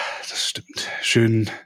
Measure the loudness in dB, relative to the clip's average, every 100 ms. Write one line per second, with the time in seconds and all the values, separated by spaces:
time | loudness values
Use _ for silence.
0 | -4 -8 -8 -4 -4 -6 -10 -10 -8 -4
1 | 2 4 6 4 0 -4